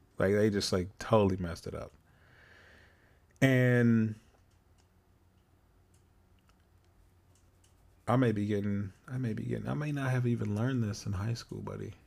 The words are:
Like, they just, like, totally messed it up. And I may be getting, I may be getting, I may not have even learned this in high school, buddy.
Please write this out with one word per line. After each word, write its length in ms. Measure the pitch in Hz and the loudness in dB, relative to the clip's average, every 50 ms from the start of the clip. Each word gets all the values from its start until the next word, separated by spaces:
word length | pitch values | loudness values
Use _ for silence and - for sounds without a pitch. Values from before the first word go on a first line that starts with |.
| _ _ _ - | _ _ _ 0
Like, 160 | 101 98 104 | 0 2 2
they 160 | 104 107 110 | 4 2 2
just, 200 | 101 101 - - | 2 0 -2 0
like, 180 | 101 92 87 98 - - | -2 -2 -2 -4 -8 -10
totally 400 | - - 117 107 101 95 92 92 | -2 2 4 4 4 4 2 -2
messed 280 | 90 82 85 - - | -4 -8 -8 -10 -12
it 80 | - - | -12 -10
up. 180 | - - - - - _ _ _ _ _ _ _ - - - - - - - - - - _ _ _ _ _ _ _ _ _ _ - | -10 -12 -14 -18 -20 _ _ _ _ _ _ _ -20 -20 -20 -20 -20 -20 -20 -20 -20 -20 _ _ _ _ _ _ _ _ _ _ 2
And 760 | 139 135 131 127 127 123 123 120 120 117 117 113 110 110 107 - _ _ _ _ _ _ _ _ _ _ _ _ _ _ _ _ _ _ _ _ _ _ _ _ _ _ _ _ _ _ _ _ _ _ _ _ _ _ _ _ _ _ _ _ _ _ _ _ _ _ _ _ _ _ _ _ _ _ _ _ _ _ _ _ _ _ _ _ _ _ _ _ _ _ _ _ - | 2 4 4 4 4 4 4 4 6 6 4 4 2 0 -4 -8 _ _ _ _ _ _ _ _ _ _ _ _ _ _ _ _ _ _ _ _ _ _ _ _ _ _ _ _ _ _ _ _ _ _ _ _ _ _ _ _ _ _ _ _ _ _ _ _ _ _ _ _ _ _ _ _ _ _ _ _ _ _ _ _ _ _ _ _ _ _ _ _ _ _ _ _ 0
I 100 | - 120 | 2 4
may 160 | 131 127 113 | 4 4 2
be 140 | 107 104 104 | 2 0 0
getting, 460 | 107 104 101 101 104 101 101 101 95 - _ - - | 0 0 0 0 0 -2 -2 -4 -6 -10 _ -14 -10
I 60 | 127 | -6
may 160 | 131 127 113 | -4 -4 -4
be 120 | 107 - 113 | -4 -4 -4
getting, 240 | 120 120 110 - 123 | -6 -6 -6 -4 -4
I 60 | 131 | -4
may 180 | 147 151 151 | -4 -4 -4
not 180 | 143 139 135 127 | -4 -4 -2 -2
have 160 | 127 127 123 | -2 0 0
even 280 | 120 120 113 110 104 104 | 0 0 -2 -2 -2 -2
learned 300 | 104 117 131 135 123 110 | -2 -2 -2 0 -2 -2
this 220 | 104 101 - - | -2 -4 -6 -6
in 60 | 107 | -6
high 220 | 98 92 101 117 117 | -4 -4 -4 -4 -6
school, 280 | - - - - 104 | -6 -8 -12 -12 -12
buddy. 300 | 101 101 101 - 98 101 - - _ | -10 -10 -10 -10 -12 -12 -14 -18 _